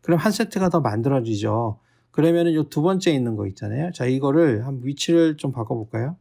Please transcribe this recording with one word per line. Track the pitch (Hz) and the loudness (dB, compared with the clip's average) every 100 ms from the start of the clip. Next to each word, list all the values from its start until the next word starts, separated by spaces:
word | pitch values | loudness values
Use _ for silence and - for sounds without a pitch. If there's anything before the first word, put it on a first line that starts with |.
그럼 | - 170 | 2 2
한 | 220 | 2
세트가 | 208 233 202 185 | 0 -2 0 2
더 | 170 | 2
만들어지죠. | 127 107 120 139 113 104 107 107 117 110 _ _ _ | 0 0 0 0 0 -2 0 0 -2 -6 _ _ _
그러면은 | - 156 170 170 | 2 2 4 2
요 | 156 147 | 0 -2
두 | - | 0
번째 | 165 190 185 | 2 2 0
있는 | 143 120 110 | 0 0 -2
거 | 101 | -6
있잖아요. | 95 104 117 175 | -6 -8 -4 -6
자, | 175 | -4
이거를 | 123 131 139 147 165 107 127 | -2 0 2 4 4 2 -4
한번 | 135 123 | -8 -8
위치를 | 147 - 170 165 151 | -6 0 4 4 0
좀 | 143 | -6
바꿔볼까요? | 131 110 120 113 131 127 180 | -6 -6 -6 -6 -6 -6 -8